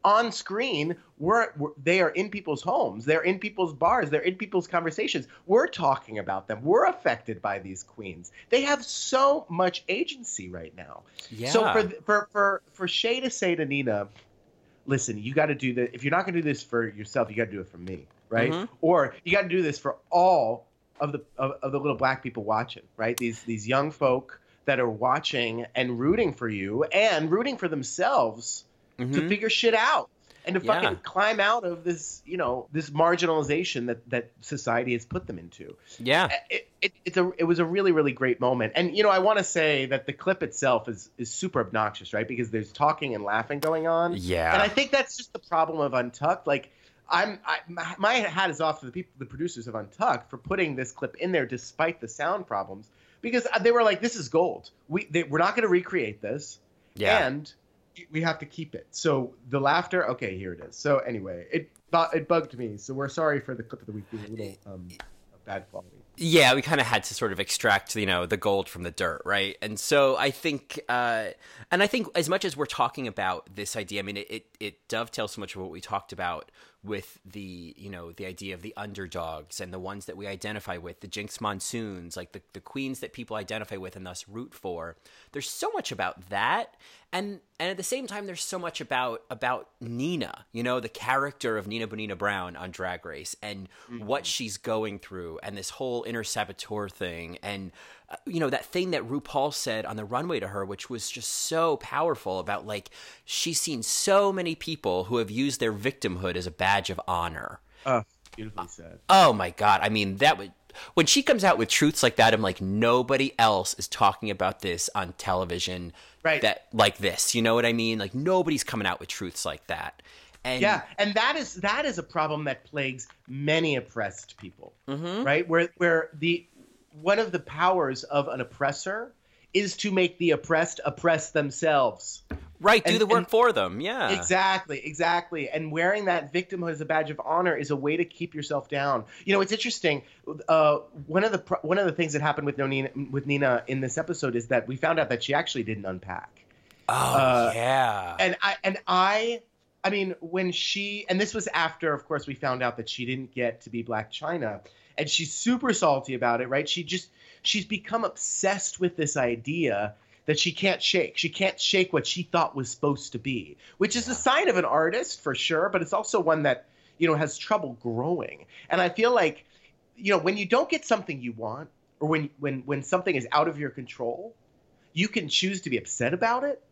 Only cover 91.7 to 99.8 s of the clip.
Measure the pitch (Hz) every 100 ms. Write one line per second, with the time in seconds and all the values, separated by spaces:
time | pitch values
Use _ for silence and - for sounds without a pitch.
91.7 | 113 110 107 107 92 101 98 90 80 92
92.7 | 90 92 90 87 73 - - 104 98 95
93.7 | - - 120 107 139 - - 117 95 -
94.7 | 110 110 101 - 95 85 80 98 101 92
95.7 | - 131 120 117 117 107 123 104 98 -
96.7 | 104 101 - 90 82 85 87 101 101 92
97.7 | - - - _ - - 170 147 131 -
98.7 | 180 185 156 113 139 - 143 143 - -
99.7 | 110